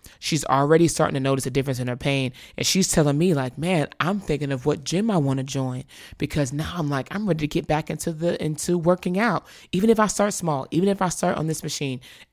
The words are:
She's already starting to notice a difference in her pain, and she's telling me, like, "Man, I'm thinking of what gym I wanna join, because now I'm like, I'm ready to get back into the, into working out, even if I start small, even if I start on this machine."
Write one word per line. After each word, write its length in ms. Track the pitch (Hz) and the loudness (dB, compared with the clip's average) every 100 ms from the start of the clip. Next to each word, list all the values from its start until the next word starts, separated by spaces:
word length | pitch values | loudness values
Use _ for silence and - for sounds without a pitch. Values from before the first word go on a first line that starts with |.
| - - | -20 -12
She's 260 | - - | -4 -2
already 420 | - 135 143 160 165 | 2 2 6 6 6
starting 280 | - 156 | 4 0
to 60 | 143 | 0
notice 260 | 135 135 131 | 0 0 0
a 40 | |
difference 300 | 135 135 127 | -2 -2 -2
in 80 | 123 | -4
her 80 | 123 | -4
pain, 360 | 143 139 127 - - - | -2 0 -2 -6 -12 -4
and 80 | - | 0
she's 220 | 185 175 | 2 2
telling 280 | - 147 143 | 4 4 4
me, 160 | 185 | 2
like, 240 | 143 127 - | 2 -2 -4
"Man, 320 | 170 175 - - | 0 0 0 -2
I'm 220 | 147 202 | -2 -2
thinking 320 | - 143 143 | -2 -2 -2
of 140 | 135 151 | -2 0
what 180 | 147 | -2
gym 260 | 135 170 226 | -2 -2 2
I 60 | 185 | 2
wanna 280 | 139 135 | 2 0
join, 400 | 135 139 131 127 - - - - | -2 -4 -4 -6 -10 -18 -20 -8
because 340 | 147 151 135 | -4 -2 -2
now 220 | 143 - 175 | -2 -6 -4
I'm 140 | 147 | -2
like, 180 | 139 127 | -2 -4
I'm 160 | 196 214 | -4 -2
ready 140 | 156 | 0
to 80 | 147 | -2
get 180 | 160 151 | -2 0
back 220 | 151 156 | -2 -2
into 240 | 160 175 | -6 -6
the, 280 | 156 170 - | -2 -2 0
into 320 | 156 151 - 175 | -2 -4 -2 0
working 420 | 160 180 - 185 | 2 2 0 -2
out, 280 | 233 170 - - - | 0 -2 -4 -14 -4
even 160 | 180 226 | 2 4
if 100 | 220 | 6
I 100 | 208 | 4
start 260 | - 208 | 2 0
small, 320 | - 170 139 - | 0 -2 -2 -2
even 200 | 160 196 | 2 2
if 100 | 196 | 2
I 80 | 185 | 0
start 300 | - 180 - | 0 0 0
on 80 | 156 | -2
this 160 | 151 | -4
machine." 380 | 151 - 139 123 - - - | -6 -6 -4 -6 -10 -20 -8